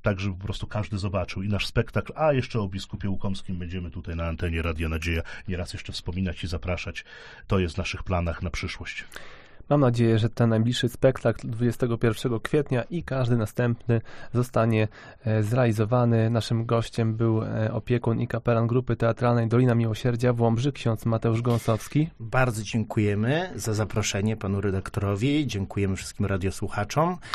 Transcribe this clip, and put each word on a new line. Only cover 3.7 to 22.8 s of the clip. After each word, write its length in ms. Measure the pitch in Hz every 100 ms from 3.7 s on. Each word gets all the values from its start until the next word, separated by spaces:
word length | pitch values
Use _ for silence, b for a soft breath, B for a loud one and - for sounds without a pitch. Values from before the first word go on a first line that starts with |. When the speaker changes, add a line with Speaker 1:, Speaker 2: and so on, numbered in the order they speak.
| 92 87
Speaker 1:
tutaj 260 | 87 85 82
na 100 | 85
antenie 360 | 78 87 82
Radia 260 | 78 80 80
Nadzieja 340 | 80 85 82 B B -
nieraz 240 | 87 90
jeszcze 200 | 98 -
wspominać 520 | - - 87 95 -
i 20 | 82
zapraszać. 580 | 85 87 85 - - B B B B -
To 120 | 98
jest 160 | 90
w 40 | 78
naszych 240 | 87 -
planach 400 | - 90 85 80
na 80 | 90
przyszłość. 540 | - 90 - 82 - - B B B B B -
Speaker 2:
Mam 120 | 147
nadzieję, 380 | 127 117 113 113
że 100 | 117
ten 220 | - 117
najbliższy 380 | 113 113 123 120
spektakl 600 | - 135 - 117 107 131
dwudziestego 480 | 113 120 - 127 117
pierwszego 420 | 120 107 135 113
kwietnia 420 | - 156 139 127
i 200 | - 170
każdy 340 | - 131 120 123
następny 640 | 107 - 120 120 - 113 B B B
zostanie, 540 | 120 123 - 113 110 107 B B B
e, 180 | 110 110
zrealizowany. 880 | 107 123 120 107 107 123 120 113 113
Naszym 360 | 117 - 117 117
gościem 500 | 117 113 - 113 110
był, 260 | 117 110
e, 300 | 107 110 110
opiekun 480 | 113 - 120 - 113
i 80 | 120
kapelan 380 | 113 120 113 117
grupy 300 | 127 127 113
teatralnej 520 | 117 113 123 120 113
Dolina 260 | 123 127
Miłosierdzia 580 | 117 113 107 127 120 123
w 80 | 120
Łomży, 320 | 117 113 143
ksiądz 340 | - 117 110 120
Mateusz 360 | 113 117 113
Gąsowski. 680 | 120 117 - 110 - 147 160 -
Speaker 3:
Bardzo 420 | 113 127 127 107
dziękujemy 880 | 101 117